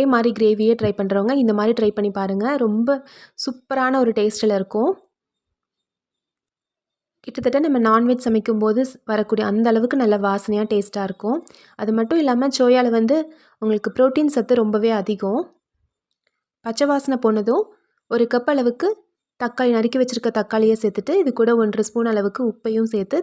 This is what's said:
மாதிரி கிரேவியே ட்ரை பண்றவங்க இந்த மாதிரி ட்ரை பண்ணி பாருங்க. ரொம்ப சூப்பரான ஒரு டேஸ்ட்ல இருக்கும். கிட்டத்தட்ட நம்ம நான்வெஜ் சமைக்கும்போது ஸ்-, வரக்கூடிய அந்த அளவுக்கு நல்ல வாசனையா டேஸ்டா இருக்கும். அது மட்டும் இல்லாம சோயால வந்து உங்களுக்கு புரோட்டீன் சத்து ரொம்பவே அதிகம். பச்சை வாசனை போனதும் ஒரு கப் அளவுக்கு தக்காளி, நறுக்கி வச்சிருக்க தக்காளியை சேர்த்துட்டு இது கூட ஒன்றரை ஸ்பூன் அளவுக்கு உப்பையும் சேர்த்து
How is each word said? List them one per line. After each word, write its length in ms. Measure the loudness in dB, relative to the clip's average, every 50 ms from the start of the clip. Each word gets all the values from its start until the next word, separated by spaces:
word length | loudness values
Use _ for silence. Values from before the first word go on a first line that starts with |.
| 4
மாதிரி 260 | 4 2 2 0 0
கிரேவியே 440 | 0 2 2 2 2 2 2 0 2
ட்ரை 160 | 0 0 -2
பண்றவங்க 440 | -2 -4 -4 -2 -2 0 0 0 0
இந்த 180 | 2 2 2 0
மாதிரி 220 | 0 0 0 0
ட்ரை 160 | 0 0 -2
பண்ணி 200 | -2 -2 -4 -4
பாருங்க. 340 | -4 -4 -4 -4 -4 -4 -2 -4 -2 -2
ரொம்ப 320 | -2 0 0 0 0 0 -2 -2 -4 -10 -20 -20 -20 -20 _ -12
சூப்பரான 600 | -10 -10 -10 -12 _ _ -4 -2 -2 0 0 2
ஒரு 140 | 0 0 0
டேஸ்ட்ல 420 | 0 0 0 -2 -2 -2 0 0
இருக்கும். 360 | 0 -2 -4 -2 -2 -2 -2 -2 -4 _ _ _ _ _ _ _ _ _ _ _ _ _ _ _ _ _ _ _ _ _ _ _ _ _ _ _ _ _ _ _ _ _ _ _ _ _ _ _ _ _ _ _ _
கிட்டத்தட்ட 380 | _ -14 -12 -6 -4 -2 0 0
நம்ம 200 | 0 0 2 2
நான்வெஜ் 440 | 4 4 4 4 4 2 0 0 0
சமைக்கும்போது 560 | 0 0 0 0 0 0 0 0 2 2 0
ஸ்-, 160 | 0 -2 -6 -12 _
வரக்கூடிய 380 | -4 -2 -2 0 0 0 -2 0
அந்த 200 | 0 0 2 2 2
அளவுக்கு 300 | 2 2 2 2 0 2
நல்ல 180 | 2 2 2 2
வாசனையா 460 | 2 0 0 -2 -2 -2 -2 -2 -2
டேஸ்டா 380 | 0 0 -2 -2 -2 -6 -6 -6
இருக்கும். 340 | -6 -8 -6 -4 -4 -4 -4 -6 -10 -18 -20 -20 _ _ -8
அது 120 | -4 -2 0
மட்டும் 260 | 0 0 0 0 0
இல்லாம 300 | 2 2 2 2 0 0
சோயால 400 | 0 2 4 4 4 4 4 4
வந்து 260 | 2 2 2 2 2 0 0 -4 -10 -18 _ _ _ _
உங்களுக்கு 340 | -2 -2 -2 -2 -2 -4
புரோட்டீன் 420 | 0 2 2 2 4 2 0 2 0
சத்து 220 | 0 0 2 2
ரொம்பவே 360 | 2 2 2 0 0 0 0 0
அதிகம். 480 | 0 -2 -2 -4 -4 -2 -2 -2 -4 -4 -6 _ _ _ _ _ _ _ _ _ _ _ _ _ _ _ _ _ _ _ _ _ _ _
பச்சை 200 | -10 -4 -2 0 0
வாசனை 300 | 0 0 0 -2 -2 0
போனதும் 460 | 2 2 2 2 0 0 0 0 0 -2 -8 _ _ _ _ _ _ _
ஒரு 120 | 0 0 0 2
கப் 220 | 0 0 0 0
அளவுக்கு 380 | 0 2 0 0 -2 -2 -2 -4 -4 -4 _ _ _ _ _ _ _ _
தக்காளி, 320 | -8 -8 -4 -2 0 2
நறுக்கி 260 | 2 2 0 0 0 0
வச்சிருக்க 300 | -2 -2 -2 -4 -4 -2
தக்காளியை 440 | -2 -2 -2 -2 0 2 2 2 2
சேர்த்துட்டு 380 | 2 0 -2 -4 -4 -4 -2 0 0
இது 120 | 0 0 0
கூட 180 | 0 2 2 2
ஒன்றரை 280 | 2 2 0 0 -2 -4
ஸ்பூன் 260 | -4 -4 -4 -2 0
அளவுக்கு 320 | 0 -2 -2 -2 -4 -2 -4
உப்பையும் 420 | -4 -4 -4 -6 -4 -2 -2 -2 -2
சேர்த்து 300 | -2 -4 -4 -2 -4 -4